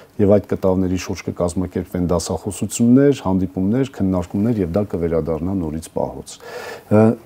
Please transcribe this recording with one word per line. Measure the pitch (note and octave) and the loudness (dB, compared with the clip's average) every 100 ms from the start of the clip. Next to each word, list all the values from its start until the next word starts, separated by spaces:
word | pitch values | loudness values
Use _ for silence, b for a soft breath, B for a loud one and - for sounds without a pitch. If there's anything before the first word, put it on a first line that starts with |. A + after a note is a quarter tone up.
| B | B
և | - G2 | 0 4
այդ | G#2 - | 4 2
կտավների | G2 F#2+ F#2 F#2 F#2 | -2 0 2 0 -2
շուրջ | - F#2 | -4 -8
կկազմակերպվեն | - F2+ F2 F#2+ F2+ F#2+ F2+ F2+ F2 | -8 -4 -2 -2 -4 -4 -6 -2 0
դասախոսություններ, | F2 - F2+ G#2+ - G#2 - A#2+ B2+ C#3+ B2+ | 0 -2 -6 -6 -6 -8 0 4 6 6 2
հանդիպումներ, | F#2 F#2+ F#2 - F#2+ B2 C3 | 0 0 0 -2 0 0 -2
քննարկումներ, | - F#2+ F#2 F2+ G2+ A2+ A2 | -2 0 0 -2 -2 0 0
և | F2 | 0
դա | F#2 G#2 | 0 -2
կվերադառնա | F#2 E2+ E2 D#2 D#2 F2 G2 | -2 0 0 -2 -4 -2 -2
նորից | D#2+ D#2 - | -4 -6 -8
պահոց։ | - C2+ - - | -6 -6 -6 -16
Ը, | - - - - - - G#2 A2 A#2+ | -18 -16 -14 -14 -16 0 4 4 2